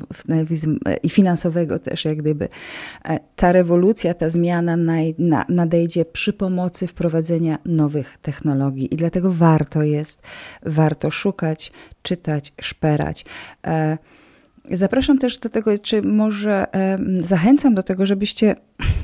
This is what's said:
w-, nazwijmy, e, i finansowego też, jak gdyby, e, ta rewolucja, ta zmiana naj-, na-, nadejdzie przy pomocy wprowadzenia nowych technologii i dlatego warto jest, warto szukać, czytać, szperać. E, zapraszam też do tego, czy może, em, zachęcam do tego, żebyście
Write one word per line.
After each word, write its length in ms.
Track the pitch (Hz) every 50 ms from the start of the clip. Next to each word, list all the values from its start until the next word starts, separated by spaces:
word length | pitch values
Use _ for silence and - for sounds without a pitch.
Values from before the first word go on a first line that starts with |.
| 143 -
w-, 160 | - - - -
nazwijmy, 500 | 160 160 160 156 165 156 156 156 147 - -
e, 100 | - -
i 120 | - - 165
finansowego 680 | - - 190 185 175 - - 175 160 175 170 147 - -
też, 260 | - - - - -
jak 140 | 156 151 151
gdyby, 300 | 147 151 156 147 90 - - - - - - - - - - - -
e, 160 | - 160 - - _ _
ta 160 | - 180 175
rewolucja, 600 | 180 185 180 170 175 175 180 202 226 - - 170 175
ta 160 | 175 165 165
zmiana 460 | 165 175 170 175 175 170 170 170 165
naj-, 380 | 170 165 165 165 165 160 165 160 170
na-, 260 | 175 170 156 113 - -
nadejdzie 560 | 175 175 170 160 170 170 170 170 - 175 165
przy 280 | - - - - 208
pomocy 540 | 202 - 196 190 185 180 180 180 180 - 185
wprowadzenia 720 | 175 - - 175 170 160 165 160 165 170 165 165 160 156 - -
nowych 540 | 180 170 156 151 143 147 147 127 - - _
technologii 720 | - 156 139 - - 156 139 135 139 139 135 135 131 - -
i 20 |
dlatego 360 | 156 170 170 - 185 175 190
warto 500 | 180 160 170 165 160 151 151 - - 156
jest, 400 | 151 151 151 147 156 - - - - - - - - - - -
warto 480 | - - 151 156 156 151 151 - - 151
szukać, 640 | - - - 202 190 - 170 160 160 - - - - - - - - -
czytać, 500 | - - 185 175 - 160 151 147 143 - - -
szperać. 640 | - - - - - 156 151 147 147 151 156 - - - - - - - - _ -
E, 320 | - 160 160 156 156 156 156 _ _ _ _ _ _ _ _ _ _ _ _ - -
zapraszam 480 | 185 180 196 190 - 269 269 - 277 269
też 200 | 262 247 - -
do 100 | - 226
tego, 300 | - 220 214 220 208 202
czy 240 | - - 226 214
może, 680 | 202 196 214 214 214 220 208 202 208 214 202 196 - -
em, 520 | - 190 190 190 190 190 - 185 190 180 165
zachęcam 500 | 175 190 165 165 233 277 294 - 269 220
do 80 | 190
tego, 240 | 185 - 190 185 196
żebyście 500 | 196 202 196 208 208 - - 220 208 - - _ _ _ - - - - -